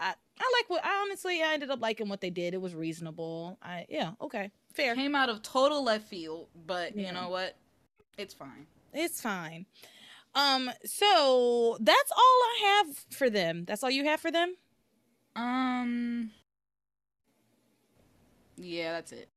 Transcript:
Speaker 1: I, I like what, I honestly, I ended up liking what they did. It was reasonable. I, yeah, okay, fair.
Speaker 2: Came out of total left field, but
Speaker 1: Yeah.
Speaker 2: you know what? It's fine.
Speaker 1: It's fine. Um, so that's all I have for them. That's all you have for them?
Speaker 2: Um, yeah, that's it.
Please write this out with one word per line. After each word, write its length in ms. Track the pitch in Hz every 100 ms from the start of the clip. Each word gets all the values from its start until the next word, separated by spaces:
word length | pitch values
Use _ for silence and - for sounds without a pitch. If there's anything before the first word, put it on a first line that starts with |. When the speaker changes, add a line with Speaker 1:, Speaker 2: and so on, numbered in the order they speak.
Speaker 1:
I, 140 | 339 - _ -
I 120 | 508 480
like 100 | 466
what, 160 | 349 320
I 160 | 392
honestly, 400 | 403 381 370 349
I 100 | 320 311
ended 160 | 277
up 100 | 269
liking 260 | 226 220 214
what 140 | 196
they 80 | 185
did. 240 | 180 175
It 80 | 185
was 120 | 185
reasonable. 840 | 165 165 160 165 160 165 165 170 -
I, 240 | - 175 -
yeah, 240 | 311 190 -
okay, 300 | 294 226 202 - _
fair. 220 | - 277 240
Speaker 2:
Came 180 | 277 285
out 120 | 262
of 120 | 214
total 420 | - 262 277 294
left 240 | 262 214 214
field, 400 | 196 160 160 - 170 165
but 280 | 180 170 208
Speaker 1:
Yeah. 120 | 190
Speaker 2:
you 40 |
know 140 | 180 180
what? 280 | 185 185 - _ _ _ _ _ -
It's 160 | 202
fine. 340 | - - 120 147 _ _
Speaker 1:
It's 280 | - 330 -
fine. 440 | 240 190 160 165 185 _ - - - - _ -
Um, 340 | 285 262 254 - -
so 920 | - 415 370 285 254 240 240 233 226
that's 320 | 226 381 571
all 60 | -
I 640 | 508 508 466 466 415 403 349
have 120 | 277 -
for 200 | - 262
them. 340 | 208 170 165 175
That's 180 | 214
all 60 | 262
you 140 | 269 285
have 140 | 311
for 120 | 330
them? 240 | 330 349 359 _ _ _ _ _ _ _ -
Speaker 2:
Um, 960 | 240 254 262 247 247 240 240 240 226 - _ _ _ _ _ _ _ _ _ _ _ _ _ _ _ _ _ _ _ _ _ -
yeah, 360 | 180 170 165
that's 180 | 165 160
it. 160 | 117 -